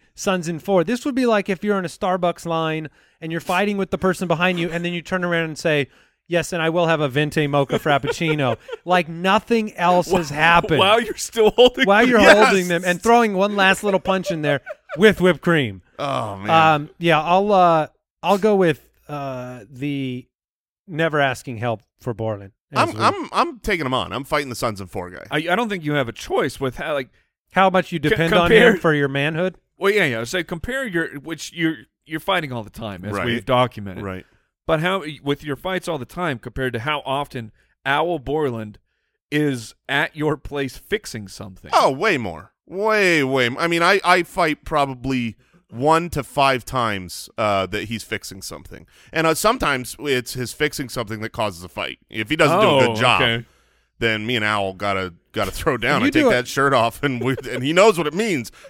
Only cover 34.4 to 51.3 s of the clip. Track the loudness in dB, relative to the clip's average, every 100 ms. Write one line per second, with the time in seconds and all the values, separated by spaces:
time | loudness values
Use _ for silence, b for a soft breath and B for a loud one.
34.4 | _ _ -2 -2 0 -4 -6 -8 -4 -4
35.4 | -6 -8 -6 -6 -4 -8 -8 -6 -6 -6
36.4 | -8 -6 -4 -4 -4 -4 -4 -4 -4 -10
37.4 | -14 _ _ _ -2 -2 0 -4 -4 -2
38.4 | -2 -4 -10 -16 _ _ _ _ -4 -2
39.4 | 0 -2 -8 -16 -4 -2 -2 -4 -4 -4
40.4 | -6 -6 -6 -8 -6 -6 -6 -12 -14 -16
41.4 | -18 -16 -2 2 2 2 0 0 -4 -8
42.4 | -16 _ -14 -4 0 2 2 2 2 2
43.4 | 0 0 -2 2 2 2 4 2 0 -2
44.4 | -2 -2 -4 -2 -2 -4 -4 -2 -4 -8
45.4 | b b b -2 2 2 0 -8 -6 0
46.4 | 2 2 -2 -2 -2 -2 -8 -14 -12 -2
47.4 | 0 0 0 -4 -6 -8 -8 -10 -10 -16
48.4 | -14 -16 -18 -20 -20 b b -2 0 2
49.4 | 0 0 0 -2 -6 -8 -2 -2 -2 -8
50.4 | -8 -4 -4 -4 -10 -8 -8 -8 -10